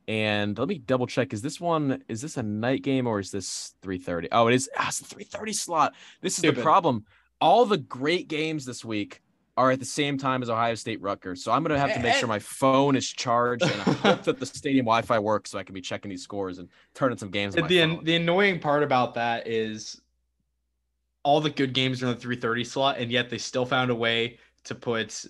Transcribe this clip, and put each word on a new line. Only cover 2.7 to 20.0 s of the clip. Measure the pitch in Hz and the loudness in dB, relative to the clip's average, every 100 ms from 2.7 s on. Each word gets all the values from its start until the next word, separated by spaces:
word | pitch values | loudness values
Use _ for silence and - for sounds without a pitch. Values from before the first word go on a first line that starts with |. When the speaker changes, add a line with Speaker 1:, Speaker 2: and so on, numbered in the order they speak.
| 135 | 0
Speaker 1:
game | 139 135 123 | 0 0 0
or | 104 | -2
is | 95 | -4
this | 101 92 - - - | -6 -8 -8 -12 -10
three | 92 92 | -6 -6
thirty? | 87 85 82 | -4 -6 0
Oh, | 117 117 | 4 6
it | |
is. | 127 135 - | 4 2 -4
Ah, | - | -4
it's | - | -4
the | - | -10
three | - | -16
thirty | 208 - 220 | -14 -10 -6
slot. | - - 160 139 - - - | -6 -2 0 0 -2 -18 -10
This | 175 | -6
is | - | 0
Speaker 2:
Stupid. | 165 131 | 0 2
Speaker 1:
the | |
problem. | 160 185 165 117 - _ _ - | 4 4 4 0 -4 _ _ 0
All | 151 208 240 | 4 6 6
the | 196 | 2
great | 120 123 143 175 143 | -2 -4 -2 -2 -2
games | 151 160 156 | -4 -4 -4
this | 127 120 | -8 -10
week | 113 107 98 - _ _ _ - | -6 -4 -4 -10 _ _ _ 2
are | 127 | 2
at | 135 | 2
the | 131 | -2
same | - 143 139 | -2 -2 0
time | 135 127 | 0 -2
as | 120 | 0
Ohio | 113 117 | 0 0
State | 113 113 110 | -2 -6 -6
Rutgers. | 98 98 95 90 | -4 -6 -8 -8
So | 113 | 0
I'm | 123 | 0
gonna | 160 147 | 2 0
have | 139 | 0
to | - | 2
make | - | 2
Speaker 2:
Eh, | 269 | 2
Speaker 1:
sure | 120 | 2
Speaker 2:
eh. | |
Speaker 1:
my | 104 | -2
phone | - - 135 135 139 | -4 0 4 6 4
is | 131 - | 2 0
charged, | - 127 117 120 120 | -4 0 2 2 2
and | 170 | 0
I | 104 98 | 2 0
Speaker 2:
<laughs> | 151 208 | 4 4
Speaker 1:
hope | 175 | 4
that | - - | 2 -2
the | - | -4
stadium | - 143 135 | -6 0 2
Wi-Fi | 117 113 110 117 | 4 2 4 2
works | 104 104 - | 2 0 -2
so | 101 | -10
I | |
can | 95 | -10
be | 95 | -12
checking | - 104 101 | -8 -8 -8
these | 90 | -10
scores | - 101 95 90 | -8 -6 -6 -8
and | 87 _ _ | -16 _ _
turning | - 135 113 | -2 -2 0
some | 101 | -4
games | 98 101 95 | -2 0 0
on | |
my | 151 | 2
Speaker 2:
The | 175 | 4
an-, | 160 165 | 4 0
Speaker 1:
phone. | |
Speaker 2:
the | 156 170 | 0 0
annoying | 170 180 202 170 | 2 2 2 2
part | 151 147 | 0 2
about | 143 127 120 | 4 2 2
that | 120 117 117 - | 0 -2 -2 -2
is | 113 110 107 - - | -2 -2 -6 -12 -16